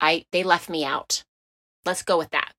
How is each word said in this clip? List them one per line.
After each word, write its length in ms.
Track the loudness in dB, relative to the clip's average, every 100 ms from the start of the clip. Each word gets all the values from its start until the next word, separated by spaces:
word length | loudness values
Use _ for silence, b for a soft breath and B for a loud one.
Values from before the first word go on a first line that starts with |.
I, 240 | 2 2 0
they 140 | -2
left 240 | 2 2 0
me 140 | -4
out. 400 | -2 -4 -4 -6 -8 _ _ _ _ _
Let's 180 | -4 -2
go 140 | 0 0
with 140 | 0
that. 220 | -2 -4